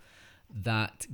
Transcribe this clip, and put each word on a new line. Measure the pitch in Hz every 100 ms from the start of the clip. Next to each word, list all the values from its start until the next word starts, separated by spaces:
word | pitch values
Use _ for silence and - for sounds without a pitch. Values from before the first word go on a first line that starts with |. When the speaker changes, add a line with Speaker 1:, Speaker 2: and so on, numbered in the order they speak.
| - - -
Speaker 1:
<laughs> | - - 107
Speaker 2:
that | 98 110 107 - -